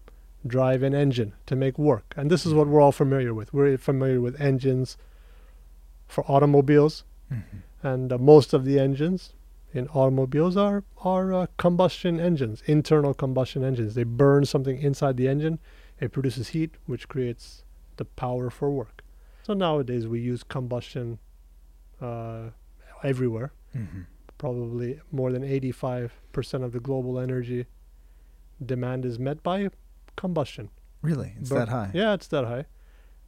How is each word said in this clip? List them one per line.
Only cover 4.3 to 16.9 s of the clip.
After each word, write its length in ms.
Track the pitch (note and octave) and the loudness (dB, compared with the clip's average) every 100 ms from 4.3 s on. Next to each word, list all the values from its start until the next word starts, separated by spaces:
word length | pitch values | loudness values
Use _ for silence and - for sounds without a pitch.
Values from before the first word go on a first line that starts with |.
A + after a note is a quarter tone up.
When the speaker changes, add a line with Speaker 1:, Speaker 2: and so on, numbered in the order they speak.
| C#3 | -2
Speaker 1:
engines 560 | C#3+ C3+ C3 C3 C3 - - - - - - - - - - - - | 0 2 2 0 -2 -8 -20 -20 -20 -20 -20 -20 -20 -20 -20 -20 -10
for 180 | - D3 | -6 2
automobiles. 760 | C#3 D3 C#3+ C3+ D3 D3 - - - - | 4 6 6 6 6 6 0 -18 -20 -12
Speaker 2:
Mm-hmm. 260 | B2 - G2 - - C#3+ | -12 -12 -18 -20 -10 -6
Speaker 1:
And, 240 | B2+ B2+ | -4 -2
uh, 60 | B2+ | 2
most 340 | C3 D3+ B2 | 10 10 10
of 140 | D3 C3 | 2 2
the 140 | C#3 | 2
engines 540 | C3+ C3+ D#3 F#3 - - - - - | 2 0 -2 -4 -8 -20 -20 -20 -10
in 140 | C3+ C3 | -8 -4
automobiles 680 | C#3 C3+ C3 C3 C#3+ F3 F3+ | 2 2 2 0 2 2 2
are, 260 | G3+ G3+ - - | 0 0 -6 -6
are, 280 | F#3 F#3 F#3 | -2 0 0
uh, 140 | F#3 F3 - | -2 -2 0
combustion 600 | F3 F3 F3+ - F3+ E3 | 2 4 2 0 -2 0
engines, 440 | F3 D#3+ A#2 A2 - | 0 0 -2 -6 0
internal 480 | D3+ C#3+ D#3 C3+ | 2 4 2 2
combustion 500 | C3+ C3+ C3 B2+ C#3+ | 0 -2 -2 -2 -2
engines. 300 | C3 B2+ A2 | -4 -2 -4
They 100 | A2+ | -2
burn 420 | A#2 A#2+ C#3 C#3+ C#3+ | -2 4 6 6 4
something 360 | D3 C3+ C3 | 0 -2 -2
inside 360 | D3 C#3 C#3+ B2+ | -2 0 -2 0
the 100 | C3 | 0
engine. 320 | C#3 D#3+ E3 - - - - | 0 -2 -4 -10 -20 -20 -10
It 120 | B2 | -8
produces 380 | - C3 A#2 G#2+ | -4 -4 -4 -6
heat, 220 | D#3+ D#3+ - | -4 -6 -8
which 200 | - | -12